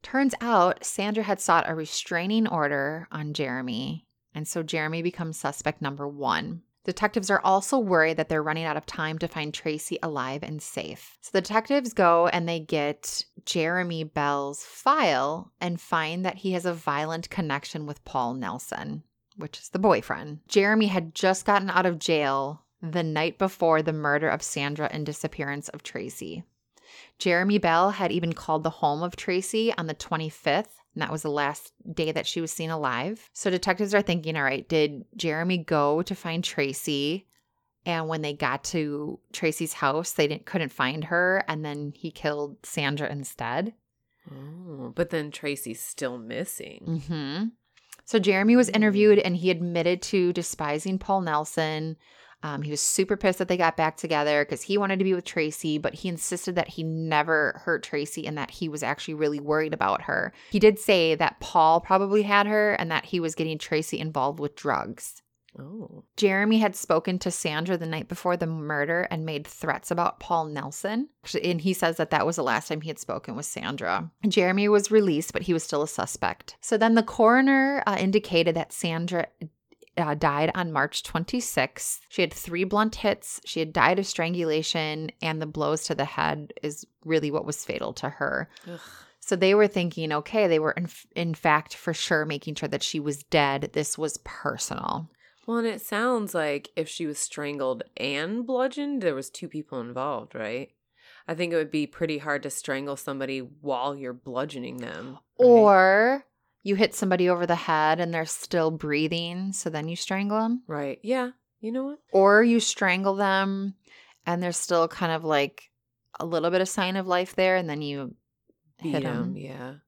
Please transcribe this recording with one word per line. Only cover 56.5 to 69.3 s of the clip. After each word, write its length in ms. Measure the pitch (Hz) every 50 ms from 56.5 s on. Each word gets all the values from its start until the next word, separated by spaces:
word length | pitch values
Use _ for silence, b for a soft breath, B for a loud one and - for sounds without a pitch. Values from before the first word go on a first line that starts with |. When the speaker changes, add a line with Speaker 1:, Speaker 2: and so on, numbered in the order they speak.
| 175
Speaker 1:
that 120 | 180 - -
he 140 | - -
never 800 | 160 160 160 160 160 160 156 151 147 165 160 151 147 - - - -
hurt 180 | 180 165 -
Tracy 440 | - - - 147 147 147 - 165 151
and 100 | - 151
that 140 | 151 - -
he 180 | - - 185 160
was 140 | 147 147
actually 320 | 143 117 147 - - - 156
really 260 | 151 156 147 151 143
worried 320 | 143 147 151 156 156 156
about 300 | 151 - - 98 101 -
her. 320 | - - - - - - B B B B
He 80 | - 202
did 200 | 208 214 208 214
say 360 | - - 202 180 165 160 156
that 260 | 139 160 - - _
Paul 400 | - - - 175 160 160 165 165
probably 400 | - - 190 190 202 196 202 214 202
had 220 | 208 202 202 202
her 280 | 208 214 214 208 208 -
and 160 | - 175 165
that 160 | 160 - -
he 120 | - - 175
was 160 | 165 160 156
getting 220 | - 160 160 160
Tracy 420 | 151 - - 165 151 156 - - -
involved 420 | 156 160 151 143 127 143 143 160
with 160 | 147 147 -
drugs. 640 | - - 147 123 71 - - - - - - - - _ _ _ _ _ _ _ -
Speaker 2:
Oh. 460 | 135 143 196 226 180 - - 101 - _ _ -
Speaker 1:
Jeremy 400 | 208 196 190 196 208 214 220 220
had 180 | 220 202 180
spoken 420 | - - - 165 165 - - 180 180
to 100 | - 180
Sandra 480 | 175 - - 170 151 156 165 185 185 165
the 80 | 165
night 220 | 160 160 156 - -
before 280 | 175 - - 180 175
the 100 | 175 180
murder 640 | 160 160 156 147 151 156 143 143 156 170 175 180 -
and 140 | 175 160 160
made 220 | 160